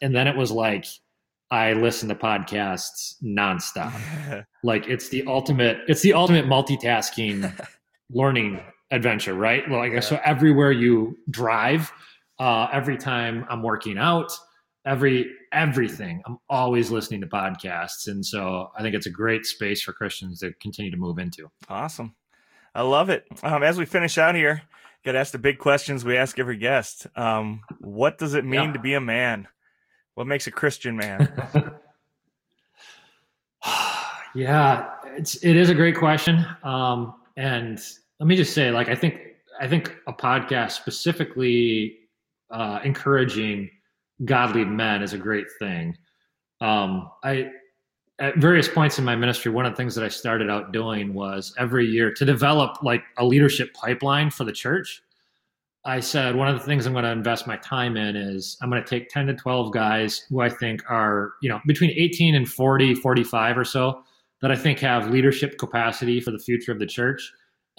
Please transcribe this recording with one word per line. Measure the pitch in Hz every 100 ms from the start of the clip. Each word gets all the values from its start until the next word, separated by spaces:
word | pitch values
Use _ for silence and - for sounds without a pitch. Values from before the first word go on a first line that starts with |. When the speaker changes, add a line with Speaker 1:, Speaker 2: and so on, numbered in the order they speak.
Speaker 1:
And | 135 123
then | 135
it | 135
was | 120
like, | 113 110 101 - - _ _ _ _ -
I | 117 110
listen | 110 117 - 110
to |
podcasts | 101 110 104 87 104 98 90 - - - -
nonstop. | 113 101 101 90 - - 113 107 147 156 143 104 107
Speaker 2:
<laughs> | -
Speaker 1:
Like, | 117 107 127
it's | 127 -
the | 131 131
ultimate, | 131 131 131 117 113 -
it's | 151
the | 196
ultimate | 170 175 165
multitasking | 131 135 135 135 120 113 - - 107 101 95 - - _ _
Speaker 2:
<laughs> | _ -
Speaker 1:
learning | 123 135 123 104 92 - _ -
adventure, | 127 117 104 98
right? | 95 110 131 147
Like, | 123 120
Speaker 2:
Yeah. | 120
Speaker 1:
so | - 147
everywhere | 147 139 156 143 143
you | 123 120 113 110 - -
drive, | 117 113 113 120 160 151 - - _ _ -
uh, | 127 113 113
every | 139 135 127
time | 135 120 117 117 123
I'm | 117
working | 113 110 110 98
out, | 143 139 - - _ _ _ _
every, | 135 131 135 127 123 - -
everything, | 151 156 131 110 - 92 85 117
I'm | 117 -
always | 131 123 120 113
listening | 113 - 104
to | 92
podcasts. | 104 95 90 95 85 87 - 104
And | 101 95
so | 107 92 92 92 107
I |
think | 110
it's | 101 92
a |
great | 90 113 113 -
space | - 101 101
for | -
Christians | - 101 - 92 87
to | 90 -
continue | 104 - 98
to | 87
move | 90 85
into. | 90 82 78 _ -
Speaker 2:
Awesome. | 98 156 - 113 _ _ _ _ _ _
I | -
love | 127 147 190
it. | 160 - -
Um, | 156 147
as | 147 180
we | 156
finish | 180 165 165
out | 160
here, | 170 147 156 - _ - _ 135
gotta | 131
ask | 139
the | 123
big | 139 139
questions | 143 139 - 135
we | 120 127
ask | 131 -
every | 123 107
guest. | 120 135 - - - -
Um, | 113 110 107 107 - -
what | 101 104 143 -
does | 156
it | 143
mean | 131 135
Speaker 1:
Yeah. | 151
Speaker 2:
to | 139
be | 131
a | 139
man? | 120 117 123 104 98 _ _ _ _ _ _ -
What | 131
makes | 143 -
a |
Christian | - 147 - 123 110
man? | 104 98 143 131 -
Speaker 1:
<laughs> | 147 - - _ _ _ _ _ _ _ _ _ _ - - _ _ _ _ _ - - - - - - - -
Yeah, | 131 131 151 139 120 - - - 143
it's, | 156 -
it | 175 170
is | 180
a |
great | 160 165 -
question. | 156 156 170 165 165 -
Um, | 135 131 127 120 117 - _ 135
and | 135 120 117 110 - - _ -
let | 156
me | 185
just | 151
say, | 156 127
like, | 117 117
I |
think, | 127 160 - - _ _ -
I | 131
think | 165 - - 135
a |
podcast | - 127 127 127 127 113
specifically, | - 120 - 170 165 151 131 123 120 117 110 107 - _ _ _ _ -
uh, | 113 107 104
encouraging | 139 139 139 135 123 107 107 101 95 _ _ _ _ -
godly | 127 127 120 113
men | 101 107 110 101
is | 98
a | 101
great | 104 104 - -
thing. | 101 87 82 85 _ _ _ _ _ -
Um, | 110 107 95 95 - -
I, | 135 135 131 - _ _ _ _ _ -
at | 139 156
various | 160 170 -
points | 165 151 -
in |
my | 123 117
ministry, | 120 117 117
one | 117 123
of |
the | 104
things | 123 113
that |
I | 107
started | - 117 113 104
out | 104 98
doing | 113 110 107 101
was | 98 98 98 - 123
every | 123 123 117
year | 113 113
to | -
develop, | 139 123 143 151 123 -
like, | 135 120 - -
a |
leadership | 123 143 139 139 127
pipeline | - 113 123 139 143 151
for | -
the | 113
church. | - 123 180 - - _ _ _ _ _ _ _ _
I | 135 131
said, | - 147 127 127
"One | 135
of | 127
the |
things | 139 143 123
I'm |
gonna | 127 117
invest | 113 117 117 123
my | 101
time | - 131 120 110
in | 104
is | 104 98 95 - -
I'm | 123
gonna | 120
take | - 123 -
ten | 143 139
to |
twelve | 131 127 127 110
guys | 117 107 110 107 - -
who | 131
I | 120
think | - 117 110 -
are, | 117 107 104 104 -
you | 131
know, | 107 147
between | 147 170 151
eighteen | 170 175 165 147
and | 120
forty, | - 131 135 135
forty-five | 123 131 123 117 117 113 120
or |
so, | 120 131 131 127 _ _ _ -
that | 135
I | 123
think | 160 -
have | 135 120 107
leadership | 127 139 135 139 -
capacity | - 117 117 - 120 120
for | 120
the | 107
future | - 120 120
of | 107
the | 101
church." | - 123 139 - _ _ _ _